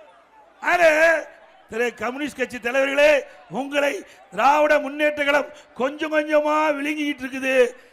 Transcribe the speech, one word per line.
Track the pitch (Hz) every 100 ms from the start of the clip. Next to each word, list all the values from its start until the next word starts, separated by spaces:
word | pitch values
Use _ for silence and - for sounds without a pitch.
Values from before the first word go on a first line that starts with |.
| 587 _ _ _ _ _
ஆக, | - 349 330 302 330 320 - - - _ -
திரு | 220 240
கம்யூனிஸ்ட் | 226 214 262 294 -
கட்சி | 254 240
தலைவர்களே, | 233 269 269 277 294 285 - - -
உங்களை | 190 277 285 285 359 - - -
திராவிட | 180 247 302 302 302
முன்னேற்ற | 269 294 302 294
கழகம் | 285 294 277 - -
கொஞ்சம் | - 262 302 311
கொஞ்சமா | 311 302 302 302
விழுங்கிட்டு | 302 311 285 285 302 294 269
இருக்குது. | 254 262 262 262 247 - -